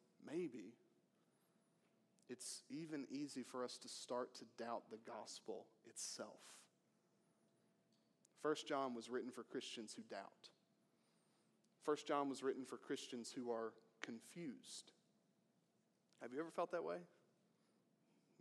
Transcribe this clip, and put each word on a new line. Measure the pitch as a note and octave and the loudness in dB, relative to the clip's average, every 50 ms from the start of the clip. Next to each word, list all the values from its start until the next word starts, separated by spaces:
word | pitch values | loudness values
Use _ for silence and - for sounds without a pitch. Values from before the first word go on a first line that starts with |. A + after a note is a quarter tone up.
| - - - - - | -20 -20 -20 -14 -8
maybe | B2+ C3+ E3+ F#3 D3+ A2+ A2 F#2 G2+ A#2 - - - _ _ _ _ _ _ _ _ _ _ _ _ _ _ _ _ _ _ _ _ _ _ _ _ _ - - - | -2 0 2 2 2 0 -4 -8 -8 -10 -14 -20 -20 _ _ _ _ _ _ _ _ _ _ _ _ _ _ _ _ _ _ _ _ _ _ _ _ _ -16 -8 -8
it's | B2+ - - - - - - - | -6 -4 -4 -4 -4 -4 -6 -4
even | B2+ D3 E3 D#3 D#3 D3 C3+ - | -2 -2 0 0 0 0 0 0
easy | B2+ C#3 D3 C#3 - C3 | 0 0 0 0 0 -2
for | A#2+ - - B2+ B2+ | -2 0 2 2 2
us | A#2+ - - | 2 0 -2
to | - B2 | -6 -6
start | - - - - C3 B2 B2+ - - | -6 -4 0 2 4 4 4 2 0
to | - A#2+ A2+ A2+ - | -8 -12 -10 -6 -4
doubt | A#2 A#2 A#2+ G#2 - - | 0 0 0 0 0 -4
the | A2+ G#2+ A2+ - | -8 -8 -6 -6
gospel | A#2 A2 G2+ - - - - - G2+ F#2 - - - - - | -6 -6 -6 -6 -8 -8 -4 -4 -4 -4 -4 -10 -16 -20 -18
itself. | - A2+ - - - - - A2+ - - - - - - - - - _ _ _ _ _ _ _ _ _ _ _ _ _ _ _ - _ _ _ - _ _ _ _ - _ _ _ _ _ - - _ - | -12 -6 -4 -2 -2 -2 -2 -4 -6 -6 -12 -14 -14 -14 -14 -16 -20 _ _ _ _ _ _ _ _ _ _ _ _ _ _ _ -20 _ _ _ -20 _ _ _ _ -20 _ _ _ _ _ -20 -20 _ 0
First | - D3+ D#3 D3 - - | 4 4 4 4 4 2
John | D3+ C#3 C3+ C3 B2 | 4 4 6 4 4
was | A#2 A2+ A#2 | 0 0 0
written | A#2+ B2+ G#2 B2+ | 2 2 2 0
for | A#2+ - A2+ | -2 -4 -6
Christians | - - C3+ A2+ - - B2 A2 G#2 - | -4 -2 -2 -2 -2 -4 -4 -4 -4 -6
who | - A2 | -8 -8
doubt. | A2 A2+ G2 G2 - - - - - - _ _ _ _ _ _ _ _ _ _ _ _ _ _ _ _ _ _ _ _ _ _ _ _ - - | -6 -6 -6 -6 -6 -10 -16 -18 -20 -20 _ _ _ _ _ _ _ _ _ _ _ _ _ _ _ _ _ _ _ _ _ _ _ _ -4 2
First | - D3+ D3 - | 4 4 4 4
John | - D3+ C#3+ C#3+ C#3 | 4 6 6 6 6
was | C3 A#2 C3 | 4 4 4
written | C3+ A2+ C3 C3 | 4 4 4 2
for | - C3 A#2 | -4 -4 -4
Christians | - - D3 - - - - A#2+ A2+ - - | 0 0 0 0 0 -2 -4 -4 -4 -2 -2
who | C#3 B2 A#2 | -2 2 2
are | A#2 A2+ A2+ A2 A2 - - - - - | 2 2 2 0 -2 -6 -18 -20 -14 -6
confused. | - - A#2+ A#2 - - - E3+ E3+ D3 A2+ - - - - - - - - - _ _ _ _ _ _ _ _ _ _ _ _ _ _ _ _ _ _ _ _ _ _ - - | -6 -4 -4 -6 -8 -10 -6 -4 -2 -4 -4 -4 -8 -8 -8 -8 -8 -12 -18 -20 _ _ _ _ _ _ _ _ _ _ _ _ _ _ _ _ _ _ _ _ _ _ -14 -10
Have | C3 A#2+ B2 | -8 -2 0
you | C#3 | 0
ever | E3 E3 | 0 0
felt | E3 - F3 E3 | 2 2 2 4
that | - F3 D#3+ | 4 2 2
way? | D#3+ F3 F3+ F3 - - - - - - _ _ _ _ _ _ _ _ _ _ _ _ _ _ _ - - _ _ - - | 2 0 0 -2 -6 -16 -20 -20 -20 -20 _ _ _ _ _ _ _ _ _ _ _ _ _ _ _ -20 -20 _ _ -18 -10